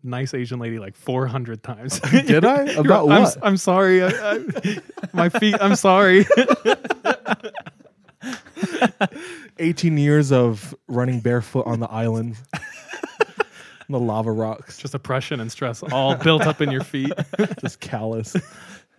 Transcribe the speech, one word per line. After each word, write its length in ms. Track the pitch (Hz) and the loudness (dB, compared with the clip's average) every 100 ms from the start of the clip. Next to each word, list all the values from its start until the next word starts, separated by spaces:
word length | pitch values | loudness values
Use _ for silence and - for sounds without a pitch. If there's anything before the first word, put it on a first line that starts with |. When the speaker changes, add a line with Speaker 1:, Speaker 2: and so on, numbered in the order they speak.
Speaker 1:
nice 320 | 127 123 131 | -10 -8 -6
Asian 260 | 131 120 123 | -6 -6 -8
lady, 200 | 117 113 | -8 -8
like, 160 | 98 - | -12 -12
four 320 | - 127 131 | -6 -4 -2
hundred 340 | 127 120 113 | -4 -8 -10
times. 380 | - 123 131 - | -12 -12 -10 -6
<laughs> 100 | 139 | 2
Speaker 2:
Did 360 | 220 277 156 208 | 2 4 4 4
I? 260 | 285 285 | 2 0
Speaker 1:
You're, 80 | 151 | 2
Speaker 2:
About 300 | 151 196 151 | 4 4 6
Speaker 1:
"I'm 120 | 202 | 6
Speaker 2:
what? 60 | 202 | 6
Speaker 1:
s-, 100 | - | 2
I'm 140 | 208 190 | 0 0
sorry. 440 | - 185 190 185 | 2 2 4 4
I, 60 | 185 | 2
I, 720 | 214 214 214 277 214 190 208 - - | -2 -4 -4 -6 -6 -4 -6 -10 -14
<laughs> 180 | 185 | -6
my 140 | 175 170 | 0 0
feet, 280 | 220 214 208 | 2 2 2
I'm 160 | 202 202 | 2 4
sorry." 500 | 196 185 196 185 196 | 4 6 8 6 6
<laughs> 60 | - 254 - 220 - - - 339 - - - 226 - - - _ _ _ _ 254 247 - - 359 330 247 - 196 294 359 339 254 - | 6 4 2 0 0 -2 -4 -4 -2 -4 -6 -6 -16 -18 -20 _ _ _ _ -14 -14 -16 -8 -6 0 -2 0 -6 -6 -16 -18 -18 -4
Speaker 2:
Eighteen 400 | 165 165 170 151 | -4 0 0 2
years 340 | 147 151 139 | 4 4 4
of 420 | 131 120 104 - - - | 4 2 0 -10 -18 -8
running 320 | 120 123 123 | -4 -2 -2
barefoot 460 | 117 120 - 131 117 | 0 -2 -2 -4 -4
on 140 | 113 | -4
the 100 | 113 | -6
island. 460 | 110 113 113 117 110 135 | -4 -4 -4 -6 -12 -14
<laughs> 60 | - 855 - - - - - - - - - - - - | -14 -14 -20 -18 -14 -8 -6 -4 -6 -8 -12 -20 -20 -8
The 80 | 135 | -4
lava 320 | 117 110 113 | -2 -2 -2
rocks. 460 | 110 110 110 - - | -2 -4 -6 -14 -16
Speaker 1:
Just 160 | 135 | -12
oppression 460 | 139 - 131 - 139 | -10 -6 -6 -6 -8
and 120 | 113 | -8
stress 300 | - 127 113 | -8 -8 -8
all 340 | - 131 135 131 | -6 0 0 2
built 300 | 160 156 156 | 2 2 2
up 160 | 151 | -2
in 80 | 147 | -2
your 140 | 131 | -4
feet. 280 | - 139 135 180 147 - | -6 -6 -4 -6 -6 -4
<laughs> 220 | 208 - | -4 -4
Speaker 2:
Just 200 | - - | -10 -10
callous. 560 | - 113 110 113 110 180 - - - - _ | -10 -8 -6 -6 -6 -6 -6 -14 -20 -20 _